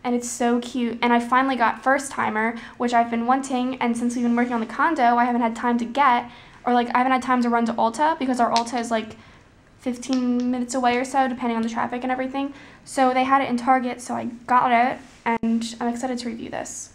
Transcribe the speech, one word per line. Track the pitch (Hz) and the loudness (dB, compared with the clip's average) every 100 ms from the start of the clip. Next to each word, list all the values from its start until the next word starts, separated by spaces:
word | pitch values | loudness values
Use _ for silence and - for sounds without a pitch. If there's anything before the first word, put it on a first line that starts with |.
And | 247 240 | -2 -2
it's | 240 | -2
so | - 240 240 | -2 0 0
cute. | 240 254 233 233 | -2 -4 -4 -2
And | 240 | 2
I | 240 | 2
finally | 240 254 269 254 | 2 2 2 2
got | 226 - | 0 0
First | - 277 269 | 0 0 0
Timer, | - 226 214 226 233 - - | -4 -4 -2 -2 -4 -10 -4
which | 240 240 | 0 2
I've | 233 | 2
been | 233 233 | 0 2
wanting. | 262 269 254 247 262 | 0 0 -2 -2 -2
And | 247 233 | -2 0
since | 240 240 | 0 0
we've | |
been | 240 240 | 2 2
working | 247 | 2
on | 240 | 0
the | 220 | -4
condo, | - 302 311 240 240 | 0 0 4 4 4
I | 240 | 2
haven't | 240 | 2
had | 233 226 | 0 0
time | 247 240 | 0 0
to | 240 | 0
get, | 240 277 240 240 - - - - | 2 4 4 0 -12 -20 -8 0
or, | |
like, | 240 240 247 | 2 2 2
I | |
haven't | 262 | 2
had | 262 | 2
time | 254 254 | 2 2
to | 240 | 2
run | 233 233 | 2 0
to | |
Ulta | 226 226 226 302 320 | 0 0 2 0 0
because | 262 247 | 0 2
our | 233 | 2
Ulta | 226 233 254 | 0 -2 -4
is, | 226 | -2
like, | 226 214 - - - - _ _ - | -4 -4 -12 -20 -20 -20 _ _ -10
fifteen | - 240 240 262 247 247 247 | -6 -6 -4 -2 0 0 0
minutes | 247 240 | -2 -4
away | 269 247 240 | 0 2 2
or | 262 | 0
so, | 277 262 | 0 0
depending | 247 240 226 | 0 -2 -2
on | |
the | 226 | -2
traffic | 226 233 247 | -2 -4 -4
and | 254 | -4
everything. | 254 262 269 277 277 - - - | -4 -4 -4 -6 -8 -20 -20 -8
So | - 262 | 0 2
they | 254 | 2
had | 254 277 | 2 2
it | 269 | 2
in | 240 | 0
Target, | 240 262 247 - | 2 2 0 -6
so | - 233 | -8 -6
I | 226 - - | -6 -8 0
got | 247 254 | 2 4
it. | 233 247 - - - - | 4 2 -2 -10 -8 -4
And | 226 226 226 233 - | -2 0 0 -2 -4
I'm | 240 | -4
excited | 240 262 247 | -4 -4 -4
to | 233 | -6
review | 226 - | -8 -8
this | - - - - | -8 -10 -12 -16